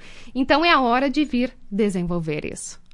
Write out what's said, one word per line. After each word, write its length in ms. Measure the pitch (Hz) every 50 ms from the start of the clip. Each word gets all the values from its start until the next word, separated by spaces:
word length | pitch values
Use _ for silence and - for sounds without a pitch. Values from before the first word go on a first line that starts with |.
| - - - - - - -
Então 280 | 247 269 294 302 294
é 80 | 330 339
a 120 | 330 277
hora 260 | 262 233 233 254 277 294
de 160 | 262 302 294
vir 320 | - - 240 247 247 - - - -
desenvolver 760 | 202 196 220 208 185 185 180 170 175 175 160 160 147 151 -
isso. 340 | - - - - - - - - -